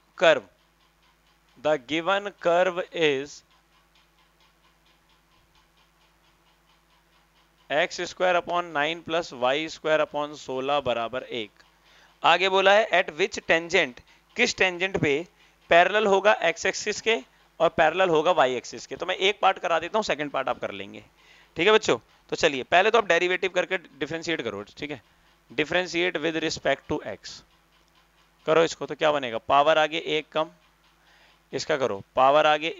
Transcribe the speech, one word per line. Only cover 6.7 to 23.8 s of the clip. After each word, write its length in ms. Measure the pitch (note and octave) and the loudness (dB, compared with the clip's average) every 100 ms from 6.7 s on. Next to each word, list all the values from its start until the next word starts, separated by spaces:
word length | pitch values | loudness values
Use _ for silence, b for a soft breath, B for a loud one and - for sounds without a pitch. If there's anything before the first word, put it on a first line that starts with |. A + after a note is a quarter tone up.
| _ _ _ _ _ _ _ _ _ - | _ _ _ _ _ _ _ _ _ -4
x 300 | C#3 F3+ - | -2 0 -4
square 360 | F3 - F#3 F3 | -10 -2 0 0
upon 340 | D3 F3 F3 | 0 -4 -4
nine 280 | D3+ D3 E3+ | -2 -2 -4
plus 300 | D#3+ E3 E3+ | -6 -6 -6
y 340 | C3+ B2 C#3+ E3 | -2 0 0 -4
square 340 | - D#3 D#3 | -6 0 0
upon 320 | D3+ D3 D3 D3+ | 0 -4 -8 -10
सोलह 440 | - C3 C3+ C#3+ | -10 -6 -2 -2
बराबर 400 | B2+ A#2 A2+ B2+ - | -2 -4 -4 -8 -8
एक। 280 | B2+ G#2 _ _ _ b b b b | -10 -10 _ _ _ b b b b
आगे 260 | D3 E3+ F#3+ | 2 4 2
बोला 220 | F#3+ F#3+ | 4 4
है 160 | G3+ A3+ | 4 4
at 180 | F3 G3 D3+ | 0 0 -2
which 260 | G#3 - - | -4 -4 -2
tangent, 500 | E3 E3+ F3+ D3 A#2+ _ b b - | -2 0 0 0 -6 _ b b -2
किस 200 | A#3 - | -2 2
tangent 400 | F#3+ F3 F#3 F#3+ | 0 0 -4 0
पे 200 | D#3+ C#3 F3+ _ b b - | 0 0 -2 _ b b 4
parallel 360 | E3+ F3+ G#3 G#3+ | 6 6 4 2
होगा 240 | F#3+ G3 - | 4 4 2
x 220 | E3 E3 G3 | 0 -2 -4
axis 340 | - - G3+ | -4 -6 -6
के 200 | - A#3 C4 b b - | -2 -2 -4 b b -2
और 80 | E3+ - | 0 2
parallel 340 | D#3+ E3 F#3+ | 2 4 2
होगा 220 | D#3 D#3+ | 2 2
y 220 | F3 C3 B2 | 2 2 0
axis 300 | - A#2+ - | -8 -16 -14
के। 100 | C3+ | -10
तो 100 | E3+ | -6
मैं 100 | F#3 | -2
एक 240 | F#3+ G#3 | -2 2
part 160 | F#3+ F#3+ | 0 0
करा 200 | F3+ E3 | -2 -2
देता 200 | E3 G#3 | -2 -4
हूँ, 60 | |
second 260 | G#3 C#3+ D3 | -2 -4 -4
part 180 | C#3 C3 | -4 -4
आप 120 | A#2+ | -6
कर 100 | G#2+ | -6
लेंगे, 320 | G2 G2 G#2+ - _ b b b - | -10 -14 -16 -20 _ b b b -2
ठीक 100 | F3+ | 2
है 60 | |
बच्चों। 240 | G#3+ - B2 _ b - | 4 2 -2 _ b -12
तो 40 | D3+ | -2
चलिए 260 | D#3+ C#3 | 0 0
पहले 260 | A#2 F3 G#3 | 0 2 4
तो 80 | A#3 | 2
आप 80 | G3+ | 2
derivative 440 | E3+ F3+ F3+ F#3 | 2 0 -2 -2
करके 260 | F3+ D#3+ F#3 | -4 -4 -6